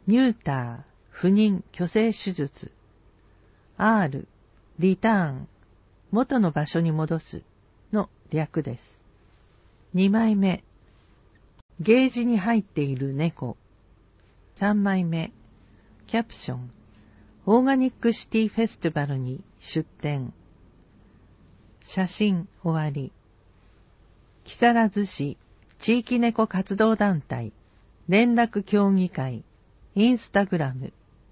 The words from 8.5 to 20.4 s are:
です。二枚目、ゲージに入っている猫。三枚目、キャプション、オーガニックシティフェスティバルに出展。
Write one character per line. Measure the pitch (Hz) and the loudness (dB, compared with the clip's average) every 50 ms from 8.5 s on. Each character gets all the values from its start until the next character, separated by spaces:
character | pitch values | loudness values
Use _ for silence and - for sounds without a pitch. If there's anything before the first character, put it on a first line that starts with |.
| - 165 | -4 -6
で | 139 131 120 - | -6 -6 -8 -12
す。 | - - - _ _ _ _ _ _ _ _ _ _ _ _ _ _ _ _ _ _ _ - | -14 -20 -20 _ _ _ _ _ _ _ _ _ _ _ _ _ _ _ _ _ _ _ 0
二 | 180 190 196 | 2 2 4
枚 | 202 226 226 220 214 | 4 2 2 2 2
目、 | 196 196 190 170 - - _ _ _ _ _ _ _ _ _ _ _ _ _ _ _ _ _ _ _ _ _ _ - | 2 2 2 0 -2 -6 _ _ _ _ _ _ _ _ _ _ _ _ _ _ _ _ _ _ _ _ _ _ -2
ゲ | 156 208 226 262 262 | 2 4 4 4 4
ー | 254 | 2
ジ | - 240 233 | 0 -2 0
に | 247 233 202 | 0 0 0
入 | 175 220 233 214 | 0 0 0 0
っ | |
て | 196 - _ 156 | -2 -2 _ -4
い | 143 139 135 | -4 -4 -4
る | 127 135 139 | -4 -6 -4
猫。 | 135 139 160 170 - - 131 120 - - _ _ _ _ _ _ _ _ _ _ _ _ _ _ _ _ _ _ _ | -4 -2 -2 -2 -4 -6 -8 -10 -10 -12 _ _ _ _ _ _ _ _ _ _ _ _ _ _ _ _ _ _ _
三 | - 196 208 208 208 196 | -2 0 2 2 2 2
枚 | 202 190 185 175 | 2 2 0 0
目、 | 165 165 165 160 - - - - _ _ _ - _ - - _ _ - - - | 0 -2 -4 -6 -8 -10 -18 -20 _ _ _ -20 _ -20 -20 _ _ -20 -20 -8
キ | - - 226 | -4 -4 -4
ャ | |
プ | 226 - - | -4 -4 -10
シ | - - - | -12 -10 -10
ョ | 127 | -10
ン、 | 123 123 123 - - - - - - - - _ - - - _ _ - | -10 -12 -14 -18 -20 -20 -20 -20 -20 -20 -20 _ -20 -20 -20 _ _ 0
オ | 185 214 247 | 2 4 4
ー | 254 | 4
ガ | 269 269 | 4 2
ニ | 262 262 254 | 2 0 0
ッ | - | -2
ク | - - 233 | -2 -2 -2
シ | 226 - - - | -2 -2 -4 -2
テ | - 220 220 | 0 0 0
ィ | 208 | 0
フ | - 226 | 0 -2
ェ | 226 | -2
ス | 220 - - | -2 -2 -4
テ | - 160 | -4 -4
ィ | |
バ | - 151 143 | -2 -2 -4
ル | 143 139 | -4 -4
に | 131 127 127 131 160 - _ _ _ | -4 -6 -6 -8 -10 -14 _ _ _
出 | - - - 160 160 - _ - | -16 -8 -6 -6 -6 -6 _ -8
展。 | - 147 147 139 127 - - - | -6 -6 -4 -4 -6 -10 -12 -18